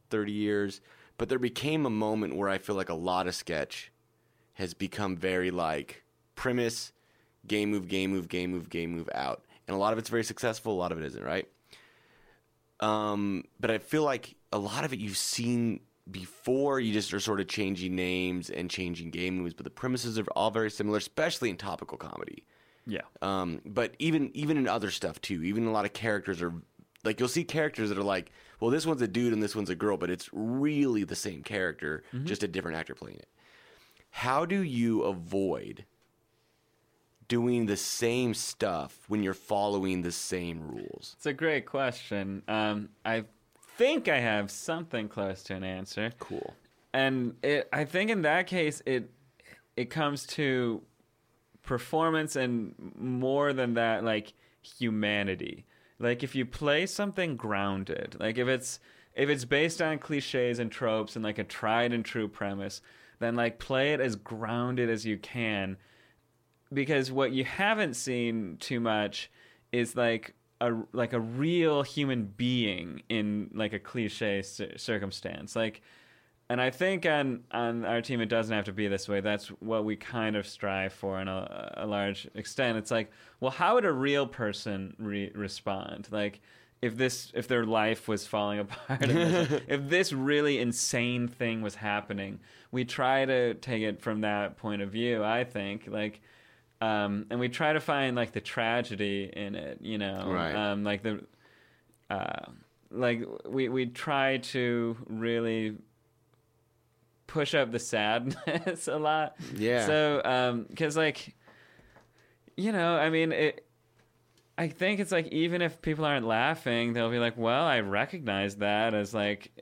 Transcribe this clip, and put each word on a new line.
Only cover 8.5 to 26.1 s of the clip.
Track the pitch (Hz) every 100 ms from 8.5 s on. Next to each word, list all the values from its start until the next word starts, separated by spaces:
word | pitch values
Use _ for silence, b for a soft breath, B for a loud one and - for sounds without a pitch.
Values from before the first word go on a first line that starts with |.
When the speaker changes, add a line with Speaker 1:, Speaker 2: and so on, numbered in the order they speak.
Speaker 1:
move, | 90 82
game | 85 85
move, | 85 82 -
out. | 67 58 - B -
And | 95
a |
lot | 104
of | 113
it's | 110
very | 117 113
successful, | 107 123 110 117
a | 95
lot | 87
of | 82
it | 78
isn't, | 64
right? | 57 90 - _ b b b b b b b b b _ _ -
Um, | 107 107 107 104 101 95 - -
but | 117
I | 110
feel | - 156
like | 147 123 - - _
a | 107
lot | 101 123
of | 147
it | 127
you've | 104 95
seen | - - 117 120 117 95 - _ -
before, | 95 90 - - 131 143 135
you | 113
just | 104 98
are | 98
sort | 101 101
of | 95
changing | - 98 95 92 90
names | 90 92 90 90 87
and | 50 87
changing | - 90 85 82
game | 82 90 92
moves, | 87
but | 85
the | -
premises | - 127 127 120 110
are | 98 -
all | 107
very | 110 110
similar, | - 104 104
especially | - - 160 - 123
in | 90
topical | 98 85 - -
comedy. | - 50 50 - - b b b b
Speaker 2:
Yeah. | 98 - -
Speaker 1:
Um, | 95 95 90 82 -
but | 104 113 -
even, | 160 156 139
even | 131 147 156
in | 123
other | 110 98
stuff | - 90 78
too, | - 90
even | 85 107 113
a |
lot | 110 101
of |
characters | - 110